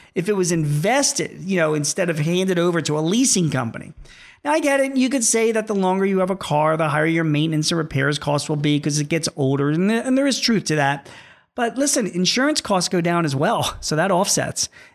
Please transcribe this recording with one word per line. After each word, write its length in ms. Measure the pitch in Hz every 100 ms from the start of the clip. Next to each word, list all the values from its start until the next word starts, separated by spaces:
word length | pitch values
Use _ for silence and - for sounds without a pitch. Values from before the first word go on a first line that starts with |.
| - -
if 120 | 175
it 60 |
was 180 | 202 175
invested, 920 | 170 151 147 190 269 269 - - -
you 160 | 170 190
know, 180 | 156 151
instead 340 | 147 - 175
of 80 | 160
handed 400 | 151 180 185 175
over 240 | 175 170
to 160 | 143 151
a 40 |
leasing 500 | 160 220 262 190 160
company. 420 | 127 117 - - - - - - - 285
Now, 60 |
I 80 | 320
get 220 | 294 277
it. 160 | 269 269
You 100 | 254
could 160 | 277
say 300 | 226 226 226
that 140 | 220 214
the 60 |
longer 320 | 202 185 190 196
you 140 | 190
have 100 | 185
a 60 | 190
car, 400 | - 151 156 160
the 140 | 156
higher 160 | 151 160
your 180 | 165
maintenance 480 | 165 147 160 151 151
and 60 | 170
repairs 420 | 156 135 139 147
costs 300 | - 147 -
will 80 | 151
be 200 | 147 147
'cause 220 | 151 147
it 80 | 147
gets 220 | 160 - -
older, 320 | 135 139 143
and 200 | 156 190
there, 140 | 226 254
and 120 | 262
there 100 | 277
is 100 | -
truth 280 | - 214 -
to 100 | 156
that. 320 | 139 143 - - - - _ -
But 220 | 240 208
listen, 300 | 285 285 196
insurance 520 | 175 185 - 277 302
costs 300 | - 190 170
go 100 | 180
down 240 | 170 170
as 140 | 160 135
well, 400 | 170 196 - -
so 160 | - 156
that 160 | 190
offsets. 560 | 175 196 - 127 - - - -